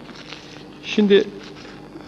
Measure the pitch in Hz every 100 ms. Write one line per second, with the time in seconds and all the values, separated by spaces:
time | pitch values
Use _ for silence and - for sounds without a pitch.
0 | - - - - - - - - - -
1 | 208 196 - - - - - - - -